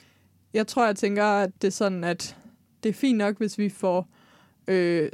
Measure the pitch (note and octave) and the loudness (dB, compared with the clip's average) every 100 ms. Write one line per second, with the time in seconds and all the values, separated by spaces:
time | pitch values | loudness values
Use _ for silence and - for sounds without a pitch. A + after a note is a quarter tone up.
0 | _ _ _ _ _ G#3+ G#3+ - A3+ G3 | _ _ _ _ _ -4 -2 0 0 2
1 | G3+ G3+ G#3 G3+ F#3+ - G3 - G3+ F#3 | 0 2 2 2 0 -2 -2 0 -2 -2
2 | E3+ F3 - - - _ _ _ A3 - | -4 -4 -8 -14 -20 _ _ _ -4 0
3 | C4+ A3+ G3+ G3+ G#3+ - G#3 - F#3+ F3+ | 0 2 0 -2 -4 -2 -4 -2 -2 0
4 | F#3 _ _ _ _ _ - F#3 F3 E3+ | -4 _ _ _ _ _ -2 2 2 2
5 | D3+ | 0